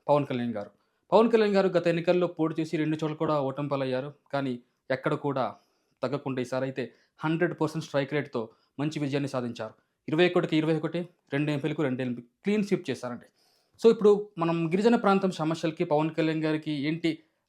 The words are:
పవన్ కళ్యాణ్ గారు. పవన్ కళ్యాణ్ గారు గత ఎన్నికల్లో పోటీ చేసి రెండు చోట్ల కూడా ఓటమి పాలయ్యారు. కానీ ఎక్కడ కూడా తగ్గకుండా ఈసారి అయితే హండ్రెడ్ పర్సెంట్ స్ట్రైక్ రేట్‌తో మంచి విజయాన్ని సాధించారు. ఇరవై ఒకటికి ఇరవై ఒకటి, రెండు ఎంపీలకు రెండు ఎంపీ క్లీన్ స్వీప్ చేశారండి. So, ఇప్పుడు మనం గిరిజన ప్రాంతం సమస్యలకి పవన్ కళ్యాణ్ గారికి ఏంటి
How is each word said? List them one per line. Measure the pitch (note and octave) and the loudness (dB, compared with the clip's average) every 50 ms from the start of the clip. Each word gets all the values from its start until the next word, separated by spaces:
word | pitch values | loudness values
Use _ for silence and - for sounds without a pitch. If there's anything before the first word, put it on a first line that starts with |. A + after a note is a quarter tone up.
| - - | 0 2
పవన్ | C#3+ D3 C#3+ | 4 4 4
కళ్యాణ్ | - C3+ B2 A#2+ A#2+ A2 | 0 -2 -2 -2 -2 -4
గారు. | G#2 G#2 - _ _ _ _ _ _ _ - E3+ | -6 -8 -10 _ _ _ _ _ _ _ 4 4
పవన్ | G#3 A3+ A#3+ A#3 | 6 6 6 6
కళ్యాణ్ | A3 G#3+ G#3 G3+ | 4 4 4 4
గారు | G3 F#3+ F#3 | 4 4 4
గత | E3+ E3+ E3+ | 2 2 2
ఎన్నికల్లో | E3+ E3 E3+ E3+ F#3 F3 F3+ F3+ | 2 0 2 2 2 2 2 2
పోటీ | F3 F3 - D#3 D#3+ D#3 D#3+ D#3+ | 0 0 0 -2 0 0 -2 -4
చేసి | D#3 - | -2 -2
రెండు | D#3 D3+ D#3 D#3 D#3 D#3+ | -2 0 0 0 -2 -2
చోట్ల | D3+ D3+ | -4 -2
కూడా | D3+ E3 D#3 D3+ D3 | -2 -2 0 0 0
ఓటమి | C3+ C3+ C3 C#3+ D3 C#3 | 0 -2 -4 -4 -4 -4
పాలయ్యారు. | C#3 C3+ C3+ C3 B2+ B2+ C3+ D3 C#3 _ _ - - | -2 -2 -2 -2 -2 -4 -4 -6 -12 _ _ -6 -4
కానీ | C#3 C#3 C3 B2 A#2+ _ _ _ _ _ - | -4 -2 -2 -6 -6 _ _ _ _ _ -4
ఎక్కడ | C3 C3 - D3+ D3+ | -4 -2 0 -2 -2
కూడా | D3 - C#3+ C3+ C3+ B2 G#2 G2 - _ _ _ _ _ _ _ - - | -2 -2 -4 -2 -2 -2 -4 -6 -10 _ _ _ _ _ _ _ -8 -6
తగ్గకుండా | B2 C3+ C#3 - C3+ C3 C3 B2+ | -4 -4 -4 -4 -4 -4 -4 -4
ఈసారి | B2+ C3 B2+ C3 | -4 -4 -4 -4
అయితే | C3+ C3 - A#2+ A#2 _ _ _ _ _ - - | -4 -4 -6 -8 -8 _ _ _ _ _ -6 -2
హండ్రెడ్ | D#3 E3 E3 F3 D#3+ D3 - | -2 0 2 0 0 0 -2
పర్సెంట్ | D#3 C#3+ - E3 D3 | -4 -2 -2 -6 -8
స్ట్రైక్ | - - C#3 C#3 C#3 D3+ | -2 -2 -2 -2 0 -2
రేట్‌తో | D3 C3+ C#3 - B2 A2 A2+ - _ _ _ _ - | -4 -4 -2 -4 -6 -6 -6 -12 _ _ _ _ -4
మంచి | C#3 D#3 D3+ D3+ | -4 -4 -2 -2
విజయాన్ని | D3 C3+ C#3 C#3+ C#3+ C#3 | -4 -2 -2 -2 -2 -2
సాధించారు. | - B2+ A#2+ A#2+ A#2 - A2 A2 - _ _ _ _ _ - - | -4 -4 -4 -6 -6 -8 -10 -10 -12 _ _ _ _ _ -8 -4
ఇరవై | D3+ D#3 F3+ F3 | 2 4 4 4
ఒకటికి | F3 F3+ D#3+ - D#3 | 4 2 0 2 0
ఇరవై | D3+ D#3 D#3 E3 | 0 2 2 0
ఒకటి, | D#3 D#3+ D#3+ E3 E3+ F3 - _ _ _ - - | 0 -2 -4 -4 -6 -8 -8 _ _ _ -6 -4
రెండు | C#3+ D3+ D3+ | -2 -2 0
ఎంపీలకు | D3+ C3+ C#3+ D3+ D3+ E3 D#3 | -2 -2 -2 -4 -2 -2 -2
రెండు | C3 B2+ B2 C3 | -2 0 -2 -4
ఎంపీ | B2 A#2+ A#2+ - | -4 -4 -8 -10
క్లీన్ | _ _ _ - G3 G#3 G#3+ G3+ | _ _ _ -2 -2 0 0 0
స్వీప్ | G3+ F#3+ - - - | 0 -2 -2 -2 -4
చేశారండి. | B2 - - B2 A#2+ G#2+ - - _ _ _ _ _ _ _ _ _ _ - | -8 -6 -6 -10 -10 -10 -14 -20 _ _ _ _ _ _ _ _ _ _ 4
So, | A#3 | 4
ఇప్పుడు | A3+ A3+ G3 G#3+ G#3 G3 G#3 - - E3 | 4 6 6 4 4 4 2 -8 -6 -4
మనం | E3 E3+ E3 E3 E3 D#3+ E3+ | -2 0 0 0 0 0 0
గిరిజన | F#3 G#3 A#3 A#3+ | 2 2 4 2
ప్రాంతం | A#3 A#3 G3+ G3 G3 G3 F#3 | 4 4 4 2 4 2 0
సమస్యలకి | - - D#3 D#3 E3 D#3+ - D#3+ D#3 - F3 | -2 -2 -2 -2 -2 -2 -4 -6 -4 -4 -2
పవన్ | E3+ D3 D3+ D#3 D#3+ | 0 2 2 2 0
కళ్యాణ్ | D#3 E3 D#3+ D#3+ D#3 D#3+ D#3 | 0 0 -2 0 0 -2 -2
గారికి | D#3 D#3 D3+ D#3 D#3 D3+ | -2 -2 -2 -4 -4 -6
ఏంటి | C#3+ C3+ D#3 E3+ D#3 - E3 D3+ - _ _ _ _ _ | -4 -4 -4 -4 -2 -2 -4 -4 -4 _ _ _ _ _